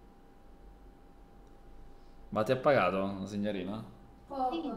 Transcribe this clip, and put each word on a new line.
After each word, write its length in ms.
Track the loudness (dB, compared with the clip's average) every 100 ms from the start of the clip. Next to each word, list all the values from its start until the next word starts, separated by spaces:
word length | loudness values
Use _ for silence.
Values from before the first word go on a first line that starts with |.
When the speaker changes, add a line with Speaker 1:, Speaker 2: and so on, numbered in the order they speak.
| -20 -20 -20 -20 -20 -20 -20 -20 -20 -20 -20 -20 -20 -20 -20 -20 -18 -18 -16 -18 -20 -18 -6
Speaker 1:
Ma 120 | 0
ti 80 | 2
ha 40 | 4
pagato, 680 | 6 6 6 4 0 -4 -6
signorina? 580 | -2 -2 -2 -4 -8 -10 -16 -20 -20 -10
Speaker 2:
Poco, 260 | -2 -2
Speaker 3:
Sì. 100 | -2 -4